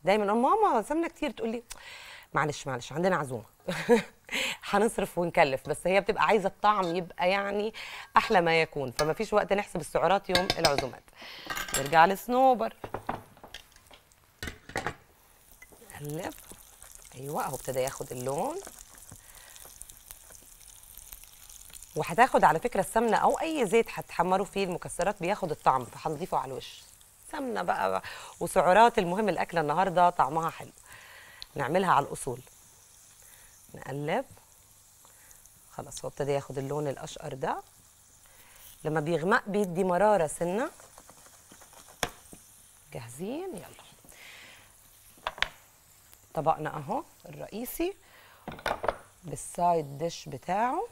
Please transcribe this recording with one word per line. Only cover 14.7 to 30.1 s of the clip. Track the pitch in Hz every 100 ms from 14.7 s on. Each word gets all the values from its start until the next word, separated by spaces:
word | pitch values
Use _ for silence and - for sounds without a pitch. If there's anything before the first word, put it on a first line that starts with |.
| - - - - _ _ _ - - - - 226
نقلب. | - 143 151 202 - - - - - - - -
أيوة، | 127 139 175
أهو | 196
ابتدى | 131 - 131
ياخد | 131 - 147
اللون. | 127 127 139 240 349 - - - - - - - - - - - - - - - - - - - - - - - - - - - - - - - - - 156
وهتاخد | 151 170 254 269
على | 185 160
فكرة | 240 202
السمنة | 185 226 233 202
أو | 208 -
أي | 320 311 214
زيت | 226 226
هتحمروا | - - - 175 190 202
فيه | 196
المكسرات | 196 165 151 - 175 208
بياخد | 170 202 170
الطعم، | 151 165 131
فهنضيفه | 120 135 160 147 185 151
على | 135
الوش. | 131 - - - - - - -
سمنة | 311 262 202
بقى | 180 170 131 - - - - -
وسعرات، | 170 190 160 185 233 226
المهم | 175 185 214
الأكلة | 165 98 170
النهاردة | 147 156 196 170 175